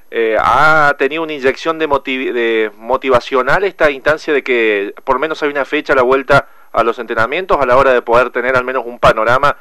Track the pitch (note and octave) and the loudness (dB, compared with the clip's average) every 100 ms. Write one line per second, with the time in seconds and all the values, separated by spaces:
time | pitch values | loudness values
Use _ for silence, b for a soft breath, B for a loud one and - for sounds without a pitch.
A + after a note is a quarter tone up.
0 | - A#2 A2+ G#2+ F2+ B2 D3+ D#3 D3 C#3+ | -10 -4 -2 0 2 4 4 4 2 2
1 | C3+ D#3 D#3+ D3+ B2+ B2+ E3 D#3+ D#3 C#3 | -2 -2 -6 -2 -2 -2 -4 -4 -2 -2
2 | C3+ C3 C3 A#2+ A#2 A2+ A2 G#2 A2+ C3 | -2 -6 -4 -2 0 0 -2 -6 -6 -4
3 | C3+ B2 - C3 B2+ D#3+ G3 - D#3 C3+ | 0 0 0 -2 0 0 0 0 -2 0
4 | D3 D#3 - C#3+ C3 A#2+ A2 G#2 G2+ - | -2 -2 -2 -2 0 0 0 0 -4 -10
5 | - C3 D#3 D#3 D3+ C#3+ C3 D3+ D3 C#3 | -4 -2 -2 -4 -4 -4 -4 -4 0 0
6 | B2 C3+ C3 C#3+ - b b A2+ A#2 A2+ | 2 0 2 0 0 b b -2 0 -2
7 | A#2 A#2 A2+ D#3 F#3+ F3 B2+ B2 C3+ B2 | -6 -2 -2 -2 -2 0 2 4 4 2
8 | A#2 A#2 B2 B2+ B2 C3 B2+ C3 A#2+ A#2+ | 2 2 2 -2 -2 -2 -2 -6 -6 0
9 | C3+ A2 A2 B2+ C#3+ C#3 | 2 2 2 2 2 -2